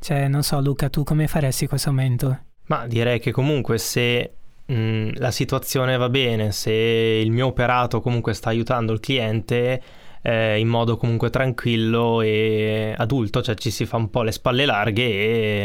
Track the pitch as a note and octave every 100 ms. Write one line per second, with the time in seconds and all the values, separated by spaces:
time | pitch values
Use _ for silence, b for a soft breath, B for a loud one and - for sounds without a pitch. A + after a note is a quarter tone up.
0 | - C#3+ C#3 C#3+ C#3+ D3 C#3 C3+ C#3 -
1 | C#3+ D3+ D3+ E3 C#3 - D3 C3+ - C3+
2 | C3 A#2+ C3+ C3 - - - D3+ A#2 A2+
3 | A#2 A#2 - G#2+ C#3 D3 A2+ A2+ - C3
4 | A#2+ A#2+ A#2+ - - - - A#2+ A2 A2
5 | A2 - B2 - C3+ C3+ - C3+ B2+ B2+
6 | B2 C3+ B2 A2+ G#2+ G2 - A2 A2+ A2+
7 | A2+ A2 A2 A#2 C3 B2+ A#2+ B2 A#2+ A#2+
8 | B2+ A#2+ A2+ G#2 A#2 A#2 A2+ B2+ A2 A2
9 | - C3+ A2 A2 G#2 B2 B2 B2+ B B
10 | B B A#2+ A2+ A2 G#2+ A2+ A#2 A#2 A2+
11 | A#2+ A2+ A#2+ B2+ C3 A#2+ A#2+ A#2 A2+ A#2
12 | A#2 A2+ A2 G#2+ A2 G#2+ G#2+ G#2+ G#2+ -
13 | A2+ C#3 G#2+ B2 A#2+ G#2+ A#2 - A2+ A#2+
14 | A2 B2+ A2 - C3 B2+ C#3+ G#2 A2 G#2
15 | B2 G2 G#2+ A#2 G#2+ G#2